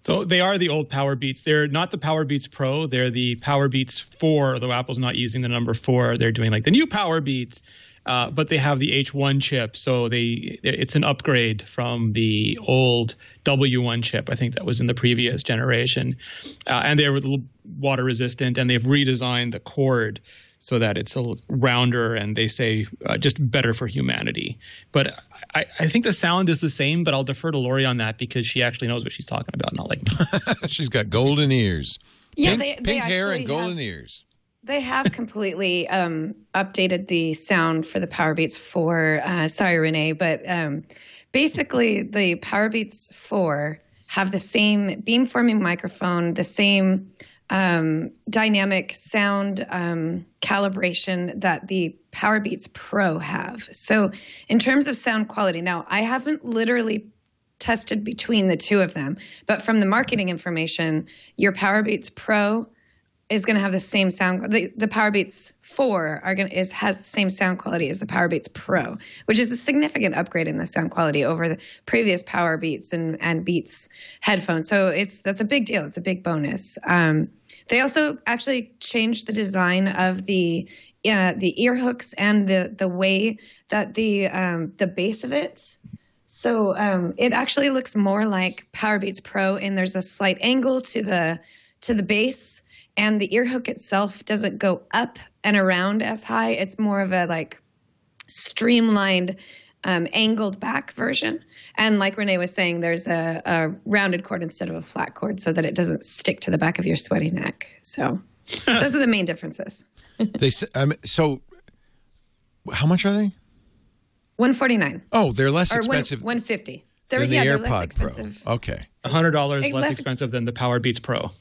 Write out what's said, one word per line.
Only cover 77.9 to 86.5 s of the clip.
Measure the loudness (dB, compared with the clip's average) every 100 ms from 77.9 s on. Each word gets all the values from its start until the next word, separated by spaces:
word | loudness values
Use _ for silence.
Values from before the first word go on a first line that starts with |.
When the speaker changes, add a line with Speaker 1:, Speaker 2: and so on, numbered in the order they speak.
| 2 0 -2 -4
Speaker 3:
actually | -4 0 -2 -4 _
changed | -4 0 0 -2 -2
the |
design | -2 -2 0 2 2 0
of | 2 0 0 -2
the, | 0 0 -2 -6 -14 -20 _ 0
uh, | 2 2 2
the | -2 2
ear | 2 2
hooks | 0 -2 -8
and | -2 2 4 4
the, | 2 0 -2
the | -4
way | 0 2 2 0 -2 -12 -20 _
that | -2 -2 0
the, | 0 2 0
um, | 0 -2 -2 -4 -2
the | -2
base | 0 -2 -2
of | -4
it. | -2 -4 -8 -18 -18 -18 -20 _ _ _
So, | -6 -2